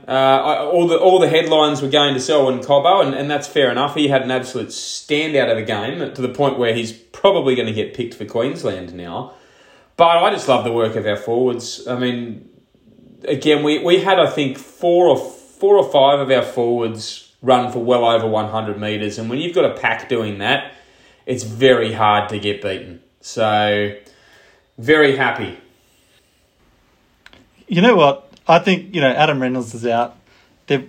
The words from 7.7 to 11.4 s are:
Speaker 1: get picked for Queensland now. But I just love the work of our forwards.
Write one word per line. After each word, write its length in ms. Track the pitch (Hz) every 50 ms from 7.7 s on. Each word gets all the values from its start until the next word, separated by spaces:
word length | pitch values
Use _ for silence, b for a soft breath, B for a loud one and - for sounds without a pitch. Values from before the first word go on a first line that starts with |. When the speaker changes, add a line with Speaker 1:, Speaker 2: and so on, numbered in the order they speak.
| 107
Speaker 1:
get 180 | 107 101 -
picked 220 | - - 117 113 -
for 100 | - 107
Queensland 720 | - - 113 120 143 165 165 - 110 92 90 90 85 90
now. 400 | 87 87 85 85 110 - b b b b b b b b b b b b b b -
But 80 | 170 170 170 170
I 80 | 180 214
just 180 | 208 180 - 143
love 160 | 123 113 113
the 80 | 117
work 240 | 117 117 113 107 113
of 80 | 113 101
our 140 | 107 101 101
forwards. 680 | - 113 120 123